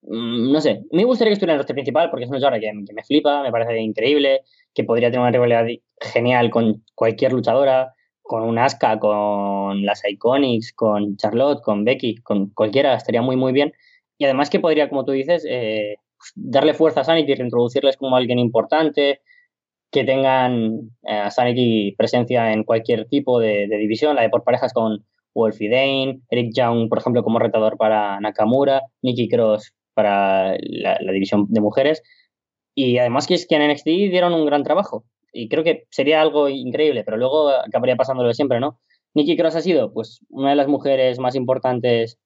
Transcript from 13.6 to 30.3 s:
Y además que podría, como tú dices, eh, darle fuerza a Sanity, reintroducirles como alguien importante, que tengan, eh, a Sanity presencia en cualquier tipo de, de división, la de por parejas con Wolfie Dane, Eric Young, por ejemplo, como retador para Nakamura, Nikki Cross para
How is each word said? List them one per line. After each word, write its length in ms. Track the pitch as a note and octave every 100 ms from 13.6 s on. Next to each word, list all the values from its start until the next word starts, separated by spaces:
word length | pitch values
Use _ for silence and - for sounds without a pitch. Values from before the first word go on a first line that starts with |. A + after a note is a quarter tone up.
| C#3+ - _ _ _ _
Y 60 |
además 260 | C#3 C3 D3
que 100 | G3
podría, 280 | E3 D#3 C#3+
como 160 | C#3+
tú 60 | C3
dices, 340 | C3+ C3+ E3+ D3+
eh, 480 | B2 A2+ G#2+ G#2 G#2 _ _ - -
darle 380 | - C3+ D3
fuerza 260 | D3+ D#3+ D#3
a 40 |
Sanity, 300 | C3+ E3 C#3+
reintroducirles 600 | C3+ B2 A#2+ A#2+ C#3 C#3 C3+
como 180 | C3+
alguien 240 | B2+ B2 B2
importante, 840 | A#2+ A#2 A2 D3+ D#3 D3 C#3+ C#3 _ _ _ _ _ _ _
que 140 | C#3+
tengan, 880 | B2+ C3+ C3+ C3 B2+ B2 A2 A2+ A2+ _
eh, 100 | -
a 180 | G#2+ G2+
Sanity 640 | - B2 B2 B2 A2 G2+ -
presencia 540 | A2 B2 A#2+ B2 A2+
en 100 | A2
cualquier 460 | A2 A2+ A2+ A#2 A2
tipo 320 | C#3+ C#3 B2
de, 260 | A2+ G#2 G2+
de 100 | G#2+
división, 360 | G#2+ A2+ D3+
la 80 | C#3+
de 60 | A2+
por 160 | A#2
parejas 280 | A2+ B2 B2+
con 320 | - A2+ G#2+ _ _ _
Wolfie 340 | - A2+ G#2 G#2
Dane, 520 | B2 C#3 C3+ C3+ C3 _
Eric 220 | B2 A#2+
Young, 340 | A2+ A#2+ A#2 A2+
por 100 | A2+
ejemplo, 260 | - A#2+
como 160 | A2+ A2+
retador 360 | A#2 A2+ A2 G#2+
para 440 | A2 A2 G#2 G2
Nakamura, 600 | G#2 G2+ A2 C3 C#3 C3+ C3+ _
Nikki 260 | B2+ A#2+ A#2
Cross 460 | A#2+ A2 G#2+ - _ _
para 640 | - G#2 G2 G2